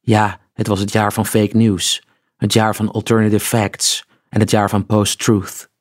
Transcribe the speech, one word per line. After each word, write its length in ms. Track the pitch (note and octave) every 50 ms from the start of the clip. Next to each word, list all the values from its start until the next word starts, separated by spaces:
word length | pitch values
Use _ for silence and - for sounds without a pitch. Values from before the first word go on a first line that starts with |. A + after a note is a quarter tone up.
Ja, 400 | _ - A2 G#2+ G#2+ G#2 F#2+ - _ _ _
het 140 | - A2
was 140 | G#2+ G2+ F#2+
het 120 | G2+ G2 -
jaar 200 | A2 G#2+ G#2 -
van 140 | - G#2
fake 300 | - - A2 G#2+ G2+ -
news, 460 | A2 A2+ A2+ G2+ F2 - - - - _ _ _ _ _ _ _
het 160 | _ - G#2 -
jaar 220 | A2 A2 A2 G#2
van 160 | - G#2+ G#2+
alternative 540 | - A2+ G#2+ - A#2 A2+ G#2+ G#2+ G#2 G2+ -
facts 640 | - - A#2 G#2 G2 - - - - - - - _ _ _ _ _
en 120 | - G#2+
het 100 | A2 G2
jaar 200 | - G#2+ G#2 G2+
van 160 | - G#2 F#2+
post-truth. 840 | - G#2 G#2+ G#2 G2 - _ - - A2+ G2+ F#2+ - - - - _ _ _